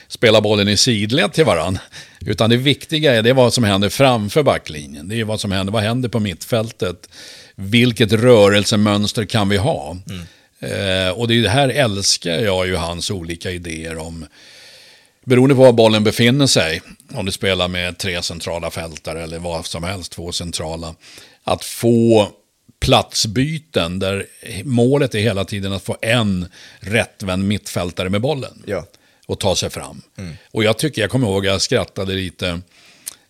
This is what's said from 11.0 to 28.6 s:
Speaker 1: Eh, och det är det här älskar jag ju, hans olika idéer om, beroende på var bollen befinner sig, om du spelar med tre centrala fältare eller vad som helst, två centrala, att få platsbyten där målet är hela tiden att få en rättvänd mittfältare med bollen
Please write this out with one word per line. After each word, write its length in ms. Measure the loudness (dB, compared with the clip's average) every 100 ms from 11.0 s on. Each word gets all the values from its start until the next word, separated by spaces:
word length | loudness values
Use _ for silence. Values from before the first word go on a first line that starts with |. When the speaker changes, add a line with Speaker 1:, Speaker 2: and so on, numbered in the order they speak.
| -2
Speaker 1:
Eh, 20 |
och 140 | -2 0
det 80 | 2
är 20 |
det 80 | 2
här 200 | 2 2
älskar 720 | 2 0 0 -2 -2 -2 -2
jag 280 | 0 0 0
ju, 80 | -2
hans 360 | -4 -6 -8
olika 400 | -8 -8 -10 -8
idéer 460 | -8 -8 -10 -10 -10
om, 280 | -10 -12 -16 _ -20 -20 -20 -20 -20 -20 _ _ 2
beroende 300 | 4 6 8
på 60 |
var 100 | 8
bollen 300 | 8 6 6
befinner 440 | 2 2 2 4 2
sig, 340 | 2 0 -4 -8 -20 -14
om 120 | -8 -6
du 60 |
spelar 360 | -4 -2 0 -2
med 300 | -2 -6 -6
tre 240 | -6 -6
centrala 500 | -6 -8 -8 -6 -6
fältare 520 | -8 -10 -12 -12 -10
eller 160 | -10 -8
vad 260 | -8 -8 -8
som 180 | -8
helst, 280 | -8 -8 -12
två 200 | -12 -10
centrala, 640 | -8 -8 -8 -8 -8 -12 -14 -20 -20 -20 _
att 200 | -4 -4 -4
få 640 | -2 2 4 6 6 4 -4 _ _ _ -4
platsbyten 1200 | 2 2 2 -4 -2 -2 -2 -4 -4 -2 -2 -4
där 260 | -4 -4 -8 -14 -14 -10
målet 520 | -2 2 4 2 0 0
är 40 |
hela 260 | 0 0 -4
tiden 280 | -6 -6
att 100 | -6
få 140 | -6 -6
en 440 | 0 0 2 0 -4 -12 -20 -16
rättvänd 680 | -4 -2 -2 -6 -4 -2 -2
mittfältare 640 | -2 -4 -6 -6 -6 -4
med 120 | -2
bollen 420 | -2 -4 -8 -14